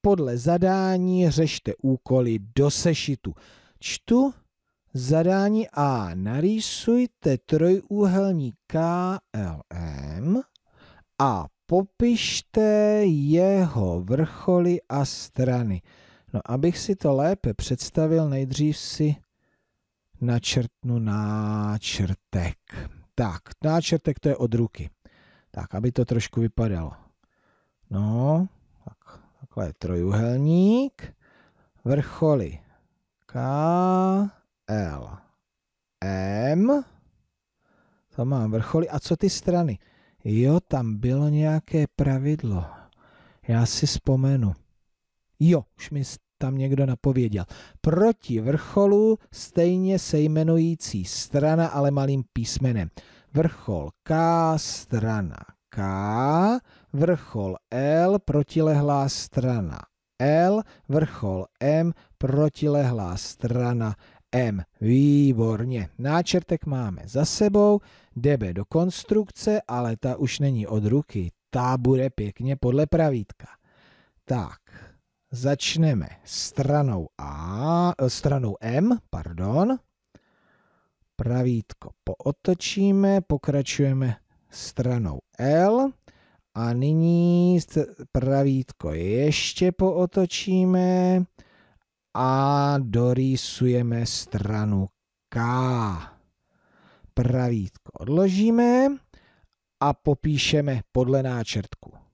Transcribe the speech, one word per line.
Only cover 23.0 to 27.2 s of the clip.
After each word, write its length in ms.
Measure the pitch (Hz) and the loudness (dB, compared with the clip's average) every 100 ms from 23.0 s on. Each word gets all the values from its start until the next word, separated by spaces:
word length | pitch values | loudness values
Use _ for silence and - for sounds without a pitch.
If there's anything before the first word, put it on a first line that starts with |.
| - | -12
Tak, 280 | - 113 80 - - | -4 -4 -4 -14 -6
náčrtek, 560 | 151 165 160 165 - 135 | 0 0 0 -2 -2 -2
to 80 | 151 | -2
je 80 | 139 | 0
od 180 | 120 | 0
ruky. 360 | 117 117 - 71 _ _ _ _ _ _ | 0 -2 -6 -14 _ _ _ _ _ _
Tak, 240 | - - | -14 -10
aby 180 | 95 120 | -4 -2
to 120 | 123 | -2
trošku 360 | 120 117 - - | 0 -2 -2 -2
vypadalo. 520 | 113 - 113 90 80 - _ _ | -2 -2 -2 -2 -8 -12 _ _